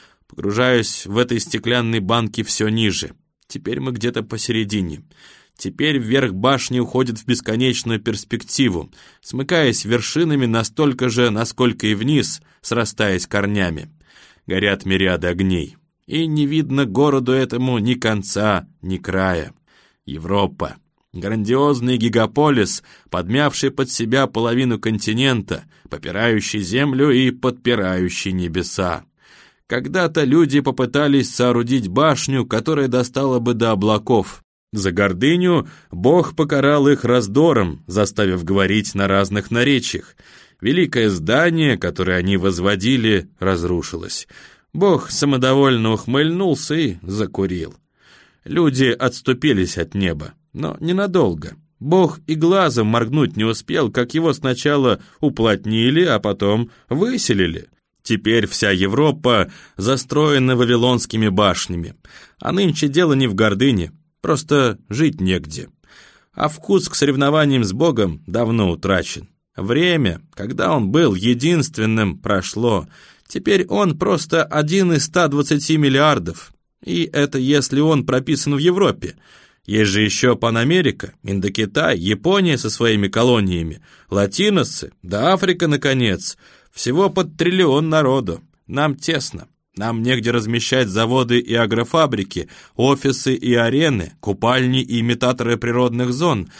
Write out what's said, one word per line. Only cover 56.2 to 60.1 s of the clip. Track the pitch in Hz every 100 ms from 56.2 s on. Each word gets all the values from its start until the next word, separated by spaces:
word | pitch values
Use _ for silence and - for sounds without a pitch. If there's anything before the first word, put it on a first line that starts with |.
| 104 95 101 110 117 _ -
выселили. | 139 233 254 - 101 87 82 - _ _ _
Теперь | - 110 104 117 104
вся | - 104
Европа | 92 98 117 151 156 127 113 85 - - -
застроена | 104 131 -